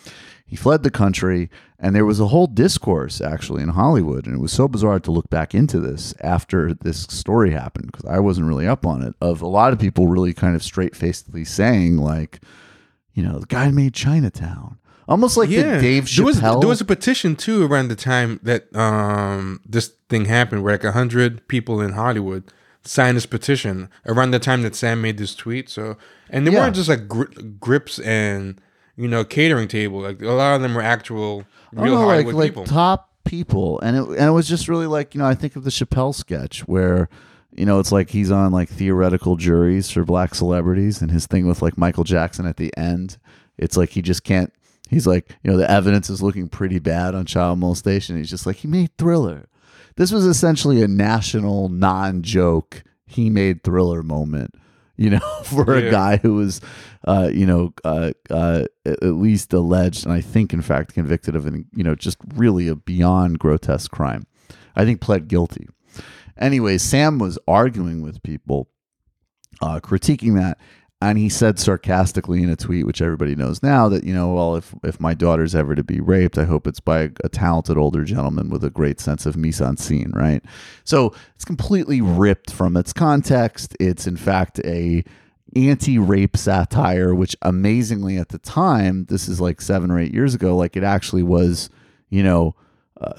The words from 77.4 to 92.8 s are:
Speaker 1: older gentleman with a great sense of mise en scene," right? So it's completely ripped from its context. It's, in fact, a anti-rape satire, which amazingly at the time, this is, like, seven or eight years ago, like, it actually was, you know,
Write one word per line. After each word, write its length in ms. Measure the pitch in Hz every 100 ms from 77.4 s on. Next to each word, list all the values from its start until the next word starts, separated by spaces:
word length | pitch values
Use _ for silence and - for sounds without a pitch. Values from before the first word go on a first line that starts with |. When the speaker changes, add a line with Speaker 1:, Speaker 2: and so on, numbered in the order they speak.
| 87 82 - 76
Speaker 1:
older 280 | 73 76
gentleman 460 | 78 123 69 73 73
with 140 | 71
a 60 | 71
great 280 | - 73 71
sense 260 | - 76
of 120 | - 80
mise 240 | 80 78
en 160 | 65 71
scene," 340 | - 73 -
right? 280 | 50 76 73 - - - -
So 300 | - 143 117 - - _
it's 80 |
completely 560 | - 170 - 196 - 135
ripped 500 | 101 87 101 95 -
from 260 | - 90 87
its 160 | -
context. 840 | - 160 143 - 131 113 - - -
It's, 300 | 92 87 -
in 80 | 87
fact, 440 | - 95 92 -
a 400 | - 85 85 85 - - _ _ -
anti-rape 840 | 127 135 139 - 120 95 98 98 -
satire, 760 | - 95 - - 90 90 90
which 220 | 90 92 -
amazingly 760 | 90 92 101 117 110 107 95 95
at 120 | 85
the 80 | -
time, 640 | - 160 185 120 95 95
this 240 | 90 92 -
is, 120 | 90
like, 200 | 87 82
seven 300 | - 95 87
or 80 | 87
eight 120 | 80
years 220 | - 139
ago, 220 | 123 90 90
like, 200 | 87 95
it 60 |
actually 380 | 98 101 - 92
was, 480 | 87 87 87 85 - _ _ _ _
you 120 | 98
know, 340 | 95 85 80 - _ _